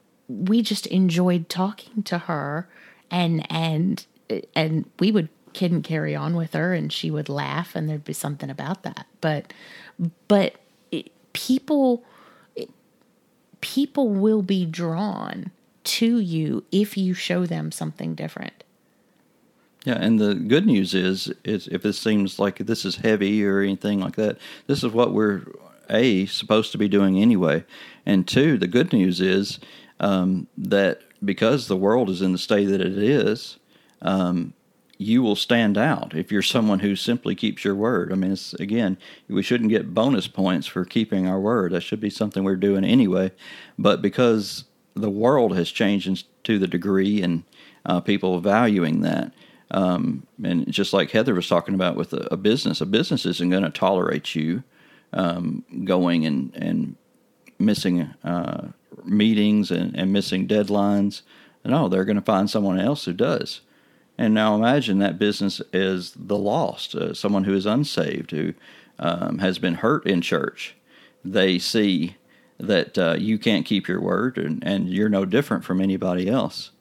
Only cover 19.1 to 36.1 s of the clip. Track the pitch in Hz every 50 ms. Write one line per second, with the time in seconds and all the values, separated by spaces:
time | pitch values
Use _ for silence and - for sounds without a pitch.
19.1 | _ _ _ _ _ _ _ _ _ _ _ _ _ _ - 135 120 - - 110
20.1 | 113 107 104 104 98 85 82 104 131 165 208 214 123 98 95 87 95 92 92 92
21.1 | 95 90 - - - - - - 107 90 - - 90 90 - 104 95 - - 110
22.1 | 107 104 98 95 - - 101 98 - - 101 113 110 - - 95 - - - 113
23.1 | 110 98 98 98 104 107 101 98 98 98 101 98 98 - - 104 101 98 92 98
24.1 | - 107 107 104 - - - - - - - - 139 139 131 117 110 117 123 107
25.1 | 98 104 110 104 101 85 - - - - - - - - _ - 104 110 127 127
26.1 | 101 92 98 98 - - - - 107 113 107 - - 104 107 98 101 101 98 95
27.1 | 95 95 107 120 110 90 90 78 76 85 - _ - - - - - - - 101
28.1 | 101 95 90 - - 127 143 160 123 98 92 90 98 123 165 - - 107 92 92
29.1 | 87 87 95 92 92 98 104 - - - - - - - - - _ - - 101
30.1 | 98 92 90 92 92 87 - - _ 98 95 92 98 98 98 90 - - - _
31.1 | _ - 101 98 92 - 110 113 139 135 120 - 98 92 98 101 113 127 117 95
32.1 | 92 87 95 92 92 87 - - 110 101 101 98 98 95 90 92 95 98 104 123
33.1 | 147 127 - 104 110 - - - - _ _ _ _ _ _ _ _ _ - 82
34.1 | 95 95 90 90 90 85 - - - _ _ _ _ _ _ _ _ - 98 107
35.1 | 113 127 123 107 101 - - - 120 117 113 104 98 101 123 160 123 - - -